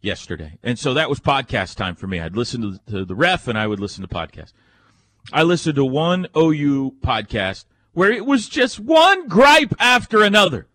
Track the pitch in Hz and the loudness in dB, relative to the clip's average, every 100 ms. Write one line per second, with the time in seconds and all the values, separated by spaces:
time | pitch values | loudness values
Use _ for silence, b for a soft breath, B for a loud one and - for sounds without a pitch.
0 | 104 90 - 82 78 82 117 120 - 131 | -8 -10 -10 -12 -12 -12 -8 -6 -2 -2
1 | 156 135 - 139 127 113 92 - 95 87 | -2 -2 -2 -2 -2 -4 -6 -6 -8 -6
2 | 95 92 80 95 120 123 107 95 _ 104 | -8 -8 -6 -6 -6 -6 -8 -10 _ -8
3 | 92 92 170 185 - 110 107 104 101 - | -8 -2 0 -2 -4 -4 -4 -4 -8 -10
4 | 92 - 82 - 80 _ _ _ _ _ | -12 -10 -10 -14 -20 _ _ _ _ _
5 | _ _ - 156 165 175 - 143 135 135 | _ _ -6 0 2 2 -2 0 0 0
6 | 165 180 180 - 160 151 143 139 135 135 | 0 -2 -2 0 2 2 0 0 -4 -6
7 | 135 117 104 113 95 98 - _ _ 160 | -4 -4 -4 -4 -4 -6 -16 _ _ 0
8 | 190 233 226 277 208 - 254 - 214 320 | 0 0 0 0 0 -2 -2 -2 2 4
9 | 339 392 311 175 277 311 277 - 240 247 | 6 4 0 6 8 6 4 0 2 2
10 | - 220 208 208 196 127 - | 2 2 4 6 4 0 -10